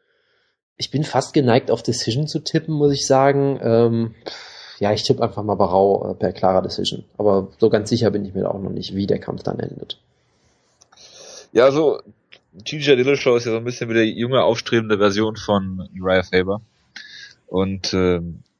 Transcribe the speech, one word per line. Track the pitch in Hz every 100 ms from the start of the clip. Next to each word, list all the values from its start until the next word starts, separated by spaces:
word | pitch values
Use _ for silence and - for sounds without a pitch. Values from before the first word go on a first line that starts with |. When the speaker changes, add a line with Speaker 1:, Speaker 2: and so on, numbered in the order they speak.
| _ _ _ _ _ _ _ -
Speaker 1:
Ich | -
bin | 139
fast | 151 131 - 156
geneigt, | 123 113 -
auf | 113
Decision | - - - 123 151
zu | 156
tippen, | - 160 156
muss | 151 147
ich | 139 -
sagen. | 135 139 139 139 135
Ähm, | 117 113 117 117 113 - - - - - - -
ja, | 101
ich | 110
tippe | - 123
einfach | 110 104
mal | 104
Barao, | 98 92 95 98 98 98
äh, | 95
per | 95
klarer | - 92 92
Decision. | 90 - - - - -
Aber | 104 98 95 -
so | 110
ganz | 107 104
sicher | 117 110
bin | 101 101
ich |
mir | 95
da | 95
auch | 98
noch | 95
nicht, | 95 - 95
wie | 101
der | 98
Kampf | - -
dann | - -
endet. | - - - - _ _ _ _ _ _ _ _ _ _ - - - - -
Speaker 2:
Ja, | - 135
also, | 139 151 101 - _ _ - _ 87
T | - 151
J | 143 127
Dillashaw | 127 139 135 120
ist | 120
ja |
so | 113
ein | 120
bisschen | 123 117
wie |
die | 113 113 90
junge, | 120 131
aufstrebende | 90 117 - 117 110 104
Version | 101 101 110 113
von | - 101 95 92 92 95
Uriah | 92 92
Faber. | 90 92 92 - - _ _ - - - - _ -
Und, | 92 95 95 -
ähm, | 95 92 87 85 82 _